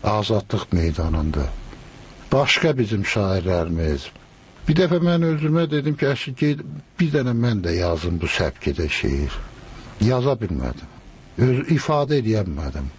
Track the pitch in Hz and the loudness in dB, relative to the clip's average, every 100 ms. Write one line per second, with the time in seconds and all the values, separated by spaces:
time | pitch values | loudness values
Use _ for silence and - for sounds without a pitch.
0 | 104 107 104 107 - 104 - 90 82 78 | 0 0 2 0 0 -4 0 0 0 0
1 | 80 80 76 73 67 - - - - - | 0 0 0 0 -2 -6 -12 -16 -20 -20
2 | - - - 135 139 - 165 135 113 107 | -20 -20 0 2 2 2 2 2 0 0
3 | 98 - 98 95 90 90 82 85 80 71 | 0 0 2 0 2 0 0 0 0 -2
4 | - - - - - - - 156 185 175 | -4 -18 -20 -20 -20 -12 0 2 4 4
5 | 175 170 165 156 156 160 165 147 143 147 | 4 4 2 2 2 2 2 0 0 0
6 | 139 139 - 127 147 147 - 147 - - | 0 0 -4 0 0 0 -6 -14 -16 -2
7 | 165 147 127 117 120 110 87 85 87 82 | 2 2 2 2 2 0 0 0 2 0
8 | 87 85 80 - 82 - - 73 78 - | 0 -2 -2 0 -2 -2 -4 -2 -2 -2
9 | - 67 71 - - - - - - - | 0 0 -2 -6 -10 -16 -20 -18 -18 0
10 | 107 127 127 127 107 76 64 65 - - | 2 4 2 0 -2 -2 -4 -6 -12 -20
11 | - - - - 127 127 151 156 - 151 | -20 -20 -18 0 2 2 2 0 2 0
12 | 139 147 110 107 92 73 73 69 69 | 2 0 2 0 0 -4 -6 -6 -8